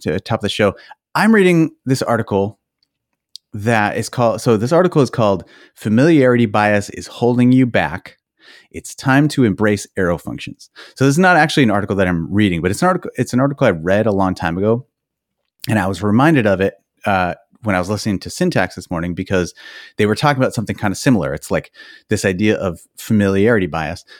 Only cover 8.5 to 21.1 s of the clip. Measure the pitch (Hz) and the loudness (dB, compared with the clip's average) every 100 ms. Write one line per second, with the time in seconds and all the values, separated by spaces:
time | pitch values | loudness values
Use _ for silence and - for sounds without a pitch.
8.5 | - _ - - - 135 135 147 143 117 | -20 _ -18 -16 -8 0 2 2 2 0
9.5 | 92 107 104 - - 90 85 - 58 - | 2 0 0 -4 -4 -2 -2 -6 -14 -14
10.5 | - - - - - 135 143 185 170 151 | -18 -20 -20 -20 -2 0 4 4 4 2
11.5 | - 113 101 92 98 92 85 80 98 104 | 2 2 2 -2 0 0 0 -2 0 2
12.5 | 85 87 104 180 180 - - 120 123 139 | 2 -2 0 0 0 -4 -6 -4 0 -2
13.5 | 143 127 85 82 101 107 98 95 95 87 | 0 0 0 0 0 2 0 0 -2 -4
14.5 | 85 104 117 - _ _ _ _ _ _ | -2 0 -2 -4 _ _ _ _ _ _
15.5 | _ - 110 92 90 104 110 147 151 104 | _ -4 -2 -2 -4 0 2 4 4 2
16.5 | 92 95 - _ _ - 95 90 80 _ | 2 0 -4 _ _ -2 -2 -2 -6 _
17.5 | _ 113 92 90 104 113 95 - - 180 | _ -4 -2 -2 -4 -4 -6 -6 -4 -2
18.5 | 135 90 - - 85 87 85 - 95 85 | 0 -2 -6 -10 -6 -6 -6 -2 -2 -2
19.5 | - - - - - 107 107 147 135 120 | -8 -20 -20 -18 -2 -2 2 0 0 0
20.5 | 120 104 98 104 90 143 | -2 -6 -6 -6 -4 0